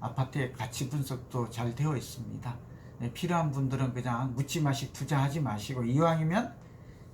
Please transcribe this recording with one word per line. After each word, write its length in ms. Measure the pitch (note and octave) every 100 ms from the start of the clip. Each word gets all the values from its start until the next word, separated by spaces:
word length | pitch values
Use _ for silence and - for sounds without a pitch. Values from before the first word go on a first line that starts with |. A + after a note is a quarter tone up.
아파트의 520 | A2+ B2+ B2+ D3 B2
가치 360 | - A2+ - C3
분석도 600 | D3 C3+ B2 - B2+ A2+
잘 240 | - A#2+
되어 220 | A#2 D3+ B2+
있습니다. 600 | - - G#2+ G#2+ A#2 - - - - -
예, 100 | A#2+
필요한 380 | - E3+ E3+ D#3
분들은 420 | C3+ C3+ C3 C3
그냥 420 | B2+ B2 A#2+ C3
묻지마식 580 | B2 C3+ D#3+ D3 C3+ C#3
투자하지 480 | - C3+ C#3+ C3+ D3+
마시고, 440 | C3 G#2 - B2+
이왕이면, 720 | A#2 C3+ E3 D#3+ D#3+ G3 B3 - - - - - -